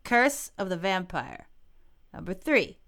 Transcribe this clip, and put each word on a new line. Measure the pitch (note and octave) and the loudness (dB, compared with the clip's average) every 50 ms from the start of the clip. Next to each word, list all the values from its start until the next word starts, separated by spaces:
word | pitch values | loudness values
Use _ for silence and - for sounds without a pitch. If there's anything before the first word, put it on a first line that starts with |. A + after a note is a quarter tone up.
| - | -4
Curse | - A#3+ A#3+ B3 C#4 C#4 - - - - - | 2 4 4 4 4 2 0 -6 -12 -8 -8
of | G3+ F#3 | -4 -4
the | F#3 | -4
Vampire. | E3 E3+ G3 F#3+ F#3 F3+ F3+ - D#3 A#2+ - - - - - - - - - - - - - - _ - _ - | -2 0 0 0 0 -2 -4 -6 -8 -8 -8 -12 -16 -18 -20 -20 -20 -20 -20 -20 -20 -20 -20 -20 _ -20 _ -16
Number | E3+ D#3+ E3+ F#3+ | -12 -10 -8 -10
three, | F#3+ - D#4 D4+ A#3+ E3 - - - _ | -6 0 2 4 4 4 2 -4 -12 _